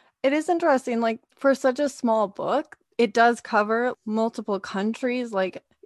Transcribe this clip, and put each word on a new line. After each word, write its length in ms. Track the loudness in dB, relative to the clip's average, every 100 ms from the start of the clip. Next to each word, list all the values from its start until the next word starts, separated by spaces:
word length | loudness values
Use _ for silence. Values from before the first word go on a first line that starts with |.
| _ _
It 100 | 0
is 160 | 0 0
interesting, 520 | 0 2 2 0 -2
like, 200 | -2 -4 _ _
for 180 | 0
such 240 | 2 2 0
a 120 | -2
small 360 | -2 0 0 0
book, 520 | -4 -2 -2 -4 -14 _ -2
it 140 | 0
does 280 | 4 4 2
cover 540 | 0 0 0 0 -2 -4 -6
multiple 520 | -2 -2 -4 -6 -6
countries, 760 | -4 -4 -4 -4 -4 -4 -4
like, 300 | -4 -4 -6 _ _